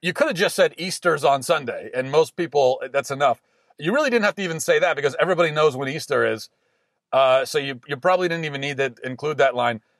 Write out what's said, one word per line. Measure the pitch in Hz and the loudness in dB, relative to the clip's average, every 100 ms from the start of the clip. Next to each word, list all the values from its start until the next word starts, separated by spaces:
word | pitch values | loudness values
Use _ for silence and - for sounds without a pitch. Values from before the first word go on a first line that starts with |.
you | 175 | -6
could | - 311 | -2 -2
have | 180 | 0
just | 190 | -2
said, | - 170 - | 2 0 0
"Easter's | 180 - 180 151 | -8 -4 0 2
on | 143 139 | 2 2
Sunday," | 127 160 123 95 104 | 2 -2 -2 -8 -8
and | 123 131 | -6 0
most | 147 160 - | 2 2 -2
people, | 165 147 127 131 131 | -2 2 2 2 -2
that's | 139 135 | -4 -4
enough. | 135 139 117 _ _ _ - | 0 0 0 _ _ _ -10
You | 151 | -2
really | 254 294 | 0 2
didn't | 233 | 2
have | 208 196 | 0 -2
to | |
even | 190 160 | -6 -4
say | - 156 | 0 2
that | 175 147 | 2 0
because | 143 135 | -2 0
everybody | 160 170 170 | 0 2 0
knows | 151 151 127 | 2 0 0
when | 135 | -6
Easter | 147 - 127 113 | -6 -2 0 0
is. | 110 - _ _ _ _ _ - | -2 -8 _ _ _ _ _ -2
Uh, | 131 135 131 | 2 4 4
so | 135 156 | 2 -4
you, | 139 127 - | -4 -8 -10
you | 139 | -4
probably | 175 185 180 | 0 2 0
didn't | 165 156 | -2 -6
even | 139 | -6
need | 139 131 | -6 -2
to | 135 120 | -4 -4
include | 127 127 147 143 | -12 -8 -6 0
that | 135 | 0
line. | 123 120 113 _ _ | 2 -2 -2 _ _